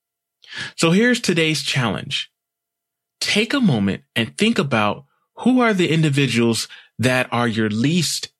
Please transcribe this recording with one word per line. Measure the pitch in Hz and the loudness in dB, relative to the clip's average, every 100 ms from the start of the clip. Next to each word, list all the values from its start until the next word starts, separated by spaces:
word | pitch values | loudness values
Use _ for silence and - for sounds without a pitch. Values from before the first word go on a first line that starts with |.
| _ _ _ _ - - - - | _ _ _ _ -18 -14 -12 -2
So | 165 | 2
here's | 185 240 240 | 4 2 0
today's | - 170 160 147 | 0 0 0 -2
challenge. | - 139 117 69 - - - _ _ _ _ _ _ _ _ - | -2 -2 -2 -4 -6 -8 -10 _ _ _ _ _ _ _ _ -10
Take | - 208 233 | -2 -2 0
a | 294 | 2
moment | 226 117 98 - _ - | 2 2 0 -4 _ -6
and | 113 - | -4 -2
think | 214 233 | 0 0
about | 147 117 104 - - _ _ - | 0 0 0 -4 -12 _ _ -4
who | 233 254 | 0 2
are | 233 | 2
the | 196 170 | 2 0
individuals | 160 156 139 131 117 117 113 - - - - | 2 2 2 0 2 2 0 -4 -14 -16 -4
that | 123 127 127 | 0 0 0
are | 120 120 | 0 0
your | 107 107 | 0 -2
least | 107 131 180 147 - - _ | 0 0 0 -2 -4 -10 _